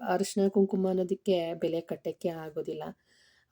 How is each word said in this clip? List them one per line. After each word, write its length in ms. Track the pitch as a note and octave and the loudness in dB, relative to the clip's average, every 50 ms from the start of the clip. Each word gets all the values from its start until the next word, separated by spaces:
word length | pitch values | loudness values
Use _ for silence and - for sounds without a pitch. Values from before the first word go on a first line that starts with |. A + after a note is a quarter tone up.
| - - | 0 0
ಅರ್ಶಿನ 400 | F3+ F3+ G3 - - G#3 G3 G3 | 0 2 0 0 2 2 2 4
ಕುಂಕುಮ 400 | G3 G#3 G3 G3 - G3 F#3+ F#3+ | 6 4 4 4 4 2 0 2
ಅನ್ನೋದಕ್ಕೆ 680 | F#3 F#3 F#3 F#3 G3 - - - F#3+ F3 E3 E3 E3+ | 2 0 0 0 -2 -2 0 2 2 2 0 -2 -4
ಬೆಲೆ 260 | E3 F3 E3 D#3+ E3 | -4 -2 -2 -2 -2
ಕಟ್ಟಕ್ಕೆ 480 | E3 - D#3+ - - F3 D#3 - - F3+ | -4 -6 -8 -8 -6 -8 -6 -4 -4 -4
ಆಗೋದಿಲ್ಲ. 540 | E3 E3 D#3 D#3 D3+ D#3+ D3+ - D#3 D3+ D3+ E3 - - _ _ _ _ _ _ _ _ _ _ | -4 -6 -8 -10 -8 -8 -6 -6 -6 -8 -8 -10 -12 -14 _ _ _ _ _ _ _ _ _ _